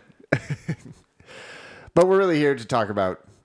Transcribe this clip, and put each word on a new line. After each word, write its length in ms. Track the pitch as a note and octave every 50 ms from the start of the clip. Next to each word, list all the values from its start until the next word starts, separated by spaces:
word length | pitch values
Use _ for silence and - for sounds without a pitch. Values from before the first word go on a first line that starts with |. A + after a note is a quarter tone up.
| - _ - _ - -
<laughs> 60 | - - - - C#3+ - - - D#3+ - - - - - _ _ _ _ - - - - - - - - - - - - - - -
But 120 | E3 F3+
we're 100 | F#3 F#3+
really 200 | F#3+ G3 F#3 E3 D3
here 160 | D3 C#3+ C#3
to 100 | A#2+ A2+
talk 240 | - C3+ A#2 G#2+ G2
about 340 | G#2 G2+ F#2+ F#2 F#2 - - - - _